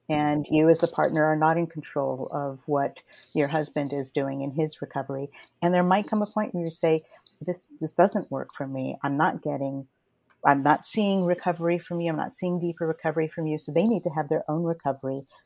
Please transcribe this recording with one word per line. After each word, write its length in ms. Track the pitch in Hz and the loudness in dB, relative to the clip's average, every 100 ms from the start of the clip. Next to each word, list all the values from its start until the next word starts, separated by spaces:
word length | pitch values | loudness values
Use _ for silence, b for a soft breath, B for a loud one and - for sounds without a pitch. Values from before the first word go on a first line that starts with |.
| - | -4
And 360 | 151 151 151 147 | 0 2 0 2
you 180 | 156 160 | 4 6
as 120 | 165 | 6
the 60 | 160 | 4
partner 380 | - 147 160 | 0 0 2
are 120 | 156 156 | 2 4
not 200 | 156 165 | 2 2
in 100 | 165 | -2
control 640 | 156 - - 135 131 - | -6 -8 -4 -4 -4 -6
of 300 | 151 143 135 - | -6 -6 -8 -2
what 360 | 143 139 - - B B | 0 0 -4 -18 B B
your 160 | 160 143 | 0 0
husband 460 | 156 151 - 143 | 0 -2 -4 -4
is 160 | 143 131 | -4 -4
doing 320 | - 135 135 | -4 -4 -4
in 80 | 139 | -6
his 320 | 135 156 - | -2 -2 -4
recovery. 480 | - 139 131 135 139 B B _ | -8 -6 -6 -6 -8 B B _
And 100 | 175 | 2
there 100 | 180 | 4
might 260 | 180 190 208 | 4 2 2
come 120 | 214 | -2
a 60 | 208 | -2
point 280 | - 214 | -2 -4
where 100 | 180 | -4
you 60 | 165 | -6
say, 340 | 160 165 160 B B B _ | 0 2 2 B B B _
"This, 300 | 156 175 - - | -8 -8 -10 -8
this 140 | 160 | -4
doesn't 360 | - 190 208 - | 4 4 4 -4
work 200 | 135 - | -8 -10
for 120 | - 135 | -8 -6
me. 320 | 135 131 - | -4 -6 -4
I'm 140 | 143 139 | -2 2
not 240 | 160 - | 2 0
getting, 460 | 156 143 135 139 135 _ _ _ _ _ | -4 -4 -4 -6 -12 _ _ _ _ _
I'm 180 | - 139 | 2 4
not 220 | 139 151 | 4 2
seeing 400 | - - 202 190 | 2 -2 0 2
recovery 540 | 175 180 180 170 170 175 | 0 0 -2 -2 0 -2
from 240 | 170 175 | -2 -4
you. 80 | 170 | -2
I'm 80 | 156 | -2
not 160 | - | -4
seeing 260 | - 185 175 | -6 -4 -2
deeper 260 | 170 165 165 | -4 -4 -4
recovery 420 | 160 160 156 156 | -2 -2 0 -2
from 180 | - 156 | -4 -4
you." 120 | 151 | -4
So 140 | - | -2
they 120 | 151 | 0
need 180 | 208 220 | 2 2
to 80 | 175 | 0
have 180 | 156 143 | -4 -2
their 160 | 156 - | -2 -2
own 160 | 156 | -2
recovery 600 | 170 165 143 135 135 135 143 b | -2 -2 -4 -4 -6 -8 -10 b